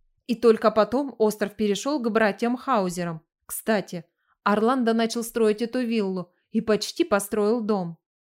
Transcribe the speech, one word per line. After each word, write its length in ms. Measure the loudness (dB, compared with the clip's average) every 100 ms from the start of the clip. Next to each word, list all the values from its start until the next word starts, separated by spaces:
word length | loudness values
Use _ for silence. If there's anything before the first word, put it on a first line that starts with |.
| _ _ -6
И 80 | 2
только 360 | 4 4 4
потом 440 | 4 2 2 -4 0
остров 380 | 0 0 -4 -2
перешёл 460 | -2 -2 -2 -2
к 80 | 0
братьям 460 | 2 2 0 -2 -2
Хаузерам. 640 | -2 0 0 -2 -6 -6 _ _ -14
Кстати, 600 | -10 -2 -2 -2 -10 -12 _ _ _
Орландо 500 | 0 2 2 2 2
начал 300 | 2 0 -2
строить 380 | -4 0 2 2
эту 180 | -2 -4
виллу 520 | -2 0 -2 -4 -8 _ _
и 100 | -4
почти 420 | 0 0 -2 -4
построил 580 | 0 0 -2 -2 0 0
дом». 360 | 0 -2 -4 -10 _ _